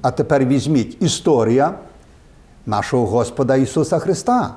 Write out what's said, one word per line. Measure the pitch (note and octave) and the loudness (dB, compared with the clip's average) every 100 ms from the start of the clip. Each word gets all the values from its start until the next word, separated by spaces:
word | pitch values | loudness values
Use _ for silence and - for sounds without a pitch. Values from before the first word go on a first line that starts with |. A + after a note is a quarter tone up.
А | B2+ | -2
тепер | - D3 C#3+ C3 | -2 0 2 2
візьміть | C#3 D3 D3+ A2+ - | 0 2 0 -2 -2
історія | F3 - - C3+ A#2 B2 C#3 - - - - - - - - - - | -2 0 2 2 4 2 2 -2 -16 -20 -20 -20 -20 -20 -20 -16 -4
нашого | G#2 - C#3+ A2 | -4 0 0 0
Господа | A2+ A#2 - B2+ C3 | 0 -2 -2 0 2
Ісуса | C3+ - D3+ E3 | 2 0 0 -2
Христа. | - F3 - B3 - | -2 -4 0 -2 -2